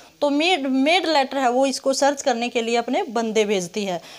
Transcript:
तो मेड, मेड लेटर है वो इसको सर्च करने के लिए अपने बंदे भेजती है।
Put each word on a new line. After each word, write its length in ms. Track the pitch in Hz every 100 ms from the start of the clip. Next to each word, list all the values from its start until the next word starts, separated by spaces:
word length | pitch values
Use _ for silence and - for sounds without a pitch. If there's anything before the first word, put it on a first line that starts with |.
| - -
तो 80 | 294
मेड, 360 | 285 339 359 269
मेड 380 | 262 285 370 330
लेटर 300 | 294 262 269
है 120 | 247
वो 140 | 254 269
इसको 280 | 262 269
सर्च 280 | 269 277 285
करने 280 | 269 233 247
के 120 | 247
लिए 140 | 226 233
अपने 260 | 240 302 330
बंदे 360 | 226 226 220 208
भेजती 380 | 196 175 220 196
है। 160 | 170 -